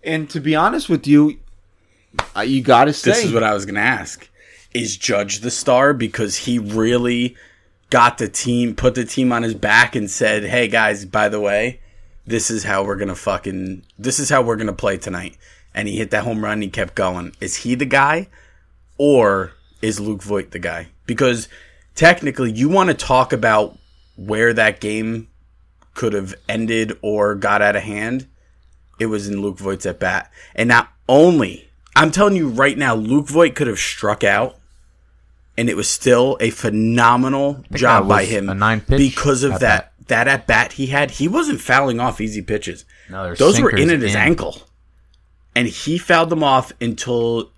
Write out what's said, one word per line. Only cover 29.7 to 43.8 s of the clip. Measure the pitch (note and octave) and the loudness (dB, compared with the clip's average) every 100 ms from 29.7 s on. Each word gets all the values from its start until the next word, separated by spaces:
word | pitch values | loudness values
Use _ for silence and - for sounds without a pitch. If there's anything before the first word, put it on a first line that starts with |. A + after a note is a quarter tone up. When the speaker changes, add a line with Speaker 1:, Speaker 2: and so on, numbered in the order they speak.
| F#2+ F#2+ | -6 -6
Speaker 2:
at | F2 | -4
bat. | F#2 F#2+ - - - - | -4 -4 -6 -20 -14 -4
And | A#2 | 4
not | A#2 - _ - | 4 2 _ 4
only, | C3+ F3 D#3+ G2 - _ _ _ C3+ | 6 6 6 0 -4 _ _ _ 2
I'm | D#3 | 2
telling | F3+ G3+ F#3+ | 4 2 2
you | D3 | -2
right | A#2 C#3 C3 | 2 0 2
now, | C3+ A2+ | 0 0
Luke | G#2+ C#3 C#3 | 0 0 2
Voit | D3 E3 D3 | 4 4 2
could | C3+ | -4
have | G2 | -2
struck | - - G#2 G#2+ | -6 -4 -4 0
out, | G2+ G2+ B2+ - _ _ _ _ _ _ _ _ _ - | 2 2 0 -8 _ _ _ _ _ _ _ _ _ -4
and | A#2 | -2
it | D#2+ | -2
was | - | -4
still | - C3+ A#2+ B2+ C3 | -2 4 4 4 0
a | A2+ | -4
phenomenal | - A2+ G#2+ A2+ A#2 A#2 B2 B2+ C#3 C#3 C#3 | -2 -4 -2 0 4 4 4 0 0 -2 -4
Speaker 3:
I | - | -10
think | C#3+ | 0
Speaker 2:
job | B2 A2+ | 4 4
Speaker 3:
that | G2 | 4
Speaker 2:
by | G#2 | 2
Speaker 3:
was | G2 | 2
Speaker 2:
him | A2 G2 | -2 -4
Speaker 3:
a | F#2+ | -2
nine | G#2+ A2 | 0 0
pitch | - C3 | 0 2
Speaker 2:
because | C#3 - D3 C3 | 2 2 0 0
of | C#3 | 0
Speaker 3:
at | B2 | 0
Speaker 2:
that, | A#2+ G#2+ - _ - | 2 0 -2 _ -2
Speaker 3:
bat. | |
Speaker 2:
that | A2+ B2 | 0 2
at | C3+ - | 0 2
bat | A2+ - | 2 2
he | - C3 | -4 -4
had. | C#3 C#3 | -2 -2
He | - D#3 | -2 -2
wasn't | C4+ D4+ D3 | 0 -2 -4
fouling | - B2+ C3+ A#2 | 2 2 2 -2
off | A#2+ - | -4 -4
easy | A2 G#2+ | -6 -6
pitches. | F#2 G#2+ - F2 _ _ - | -6 -6 -6 -14 _ _ -16
Speaker 3:
No, | F#2+ | -10
there's | F#2 E2+ | -10 2
Speaker 2:
Those | D3 D#3 | 4 6
were | - | 2
Speaker 3:
sinkers | - | 2